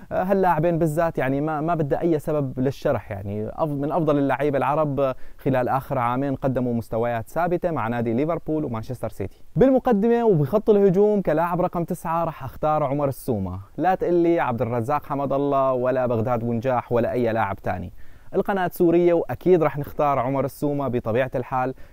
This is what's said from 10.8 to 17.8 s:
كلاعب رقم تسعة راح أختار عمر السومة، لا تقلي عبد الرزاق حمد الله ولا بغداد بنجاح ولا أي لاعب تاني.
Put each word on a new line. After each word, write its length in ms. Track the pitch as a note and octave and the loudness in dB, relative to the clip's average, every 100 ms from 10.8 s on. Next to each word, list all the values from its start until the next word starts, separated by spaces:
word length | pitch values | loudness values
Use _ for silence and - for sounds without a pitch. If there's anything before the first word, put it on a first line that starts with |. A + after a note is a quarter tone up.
| G3 F3+ G#3 G#3 | 6 4 4 2
كلاعب 400 | F3+ D#3 E3+ F3 | 2 0 0 0
رقم 220 | F3+ F3 | -2 -2
تسعة 400 | E3 F3 F3 E3 | -4 -6 -4 -2
راح 200 | E3 - | -2 -6
أختار 400 | C3+ - D#3 D3+ | -12 -4 0 2
عمر 240 | C#3+ C#3+ C#3+ | 0 0 -2
السومة، 520 | C3 - A2 F#2 F#2 G2+ - | -2 -4 -2 -2 -6 -10 -2
لا 180 | E3 F#3 | 0 0
تقلي 440 | D#3+ F3 E3+ E3+ | 2 2 4 2
عبد 220 | C#3 A#2 | 0 -2
الرزاق 440 | A#2 A#2+ A2+ D3 - | -2 -2 -2 -4 -2
حمد 280 | C#3+ C#3 | -4 -2
الله 400 | C#3 C#3+ C#3 C3+ | 0 2 2 2
ولا 320 | C3 B2+ B2+ B2 | 2 2 2 0
بغداد 340 | A#2 A2+ A#2+ | 0 0 0
بنجاح 520 | A#2+ A#2 B2+ A#2+ - | 0 -2 0 -2 0
ولا 200 | A#2 A2+ | 0 0
أي 220 | B2 A#2 | 0 0
لاعب 220 | A2 G2 G2+ | 0 -2 -4
تاني. 360 | - F#2 | -4 -6